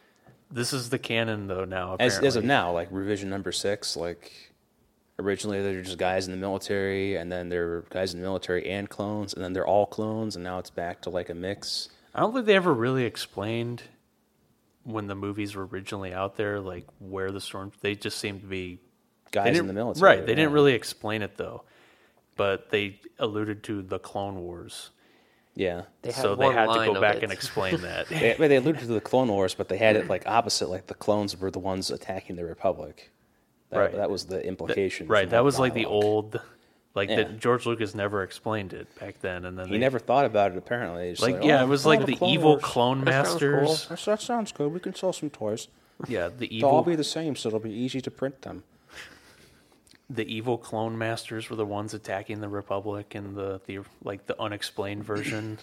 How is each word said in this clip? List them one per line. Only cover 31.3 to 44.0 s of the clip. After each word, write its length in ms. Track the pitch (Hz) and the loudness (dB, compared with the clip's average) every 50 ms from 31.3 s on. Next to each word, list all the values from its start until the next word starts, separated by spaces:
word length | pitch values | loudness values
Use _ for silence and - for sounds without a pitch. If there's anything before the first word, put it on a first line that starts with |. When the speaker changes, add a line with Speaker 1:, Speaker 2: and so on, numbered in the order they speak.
| - | -4
Speaker 2:
were 140 | 85 92 95 | -4 -4 -4
the 80 | 92 95 | -4 -4
ones 320 | 90 95 95 95 92 - | -4 -2 -2 -2 -2 -4
attacking 460 | - - - - 95 95 - - - | -6 -6 -6 -8 -8 -8 -8 -8 -8
the 80 | 87 87 | -8 -8
Republic. 640 | 82 80 - - 98 87 78 78 76 76 - - - _ _ _ _ _ _ _ _ _ _ _ _ | -8 -8 0 0 0 0 0 -4 -10 -14 -18 -20 -20 _ _ _ _ _ _ _ _ _ _ _ _
That, 80 | - 90 | 0 2
Speaker 1:
Right. 140 | 98 92 87 | 2 2 2
Speaker 2:
that 140 | 92 101 - | 0 -2 0
was 160 | 98 90 78 | -2 -4 -6
the 200 | - 95 92 - | -6 -6 -6 -4
implication 600 | - 92 - 82 85 - - 98 92 - - 90 | -4 -6 -6 -4 -2 0 0 0 0 -2 -4 0
Speaker 1:
Th-, 40 | 78 | 4
right, 100 | 110 104 95 | 4 4 4
Speaker 2:
from 80 | 90 | 6
Speaker 1:
that 60 | 101 117 | 6 6
Speaker 2:
that 60 | 123 | 6
Speaker 1:
was, 140 | 139 135 131 | 6 6 4
like, 160 | 131 127 113 | 2 2 2
the 80 | 113 110 | 0 0
Speaker 2:
dialogue. 220 | - 110 104 104 | 2 4 4 4
Speaker 1:
old, 360 | 104 107 107 104 107 - 117 - - - _ _ _ _ _ _ _ _ | 6 4 2 2 0 -6 -8 -8 -10 -16 _ _ _ _ _ _ _ _
like, 140 | 98 101 104 | -2 0 2
Speaker 2:
Yeah. 80 | 110 | 2
Speaker 1:
that 240 | 110 110 107 107 110 | 2 2 2 -2 -2
George 260 | - 123 120 123 - | 2 2 2 2 2
Lucas 260 | 120 117 113 113 101 101 | 0 -2 0 -2 -4 -2
never 300 | 107 101 101 101 101 95 | -2 -2 -2 0 -2 -2
explained 500 | 90 - - - 113 107 110 101 90 85 | -4 -6 -8 -4 -4 -2 -2 -4 -6 -8
it 140 | 82 - - _ - | -12 -14 -14 _ -14
back 200 | - 101 98 - | -14 -14 -10 -8
then, 240 | - 95 90 90 90 | -6 -6 -6 -6 -8
and 120 | 90 92 92 | -8 -8 -8
then 80 | 92 | -6
Speaker 2:
He 60 | 92 98 | -4 0
Speaker 1:
they 60 | 104 | 2
Speaker 2:
never 200 | 123 135 135 120 | 2 2 2 0
thought 280 | - - 120 139 143 | 0 4 4 6 6
about 260 | 120 110 104 101 101 90 | 6 6 4 4 4 2
it, 60 | 92 | -2
apparently. 500 | 87 - 120 120 123 87 85 87 90 90 | -4 -4 -4 -4 -2 -4 -4 -4 -4 -4
It's 120 | 87 - | -2 0
Speaker 1:
Like, 160 | - 120 131 - | 2 2 2 4
Speaker 2:
like, 40 | - | 6
Speaker 1:
yeah, 160 | 147 151 139 | 6 6 6
Speaker 2:
"Oh, 40 | 127 | 6
Speaker 1:
it 40 | 131 | 6
was 160 | 139 143 139 | 4 4 6
Speaker 2:
oh, 40 | 151 | 6
Speaker 1:
like 120 | 156 147 | 6 6
Speaker 2:
the 60 | 135 | 6
Speaker 1:
the 100 | 131 127 | 2 2
Speaker 2:
Clone 140 | - 180 180 | 2 2 4
Speaker 1:
evil 200 | - - 165 156 151 | 4 6 8 8 8
Speaker 2:
Wars. 100 | 143 - | 8 4
Speaker 1:
clone 420 | - - 127 120 123 131 135 135 | 0 2 4 4 4 4 2 2
Speaker 3:
That 220 | - 131 135 143 | 2 4 4 4
sounds 160 | 180 175 165 151 | 2 2 2 2
Speaker 1:
masters. 240 | 139 143 139 143 | 4 4 4 4
Speaker 3:
cool. 300 | 151 160 156 - - 165 | 4 2 0 -2 -6 -8
Speaker 2:
That, 80 | 175 | -6